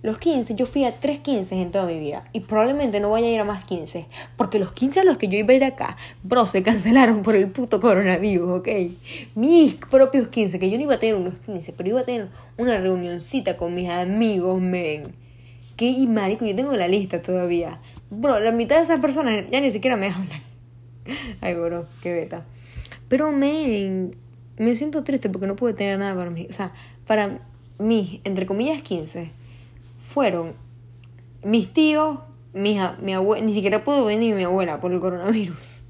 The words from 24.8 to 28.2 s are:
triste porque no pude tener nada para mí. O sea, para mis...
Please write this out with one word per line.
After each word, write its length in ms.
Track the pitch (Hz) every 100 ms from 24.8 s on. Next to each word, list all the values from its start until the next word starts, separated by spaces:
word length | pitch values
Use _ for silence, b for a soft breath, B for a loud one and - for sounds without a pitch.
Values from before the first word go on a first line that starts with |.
| 302 302
triste 260 | 277 269 220
porque 180 | 185 196
no 80 | 196
pude 180 | 247
tener 240 | 196 202 196
nada 180 | 202 185
para 140 | 175
mí. 180 | 170 -
O 40 |
sea, 180 | - 190 B B B -
para 320 | 214 202 - - - - -
mis... 400 | 214 226 180 175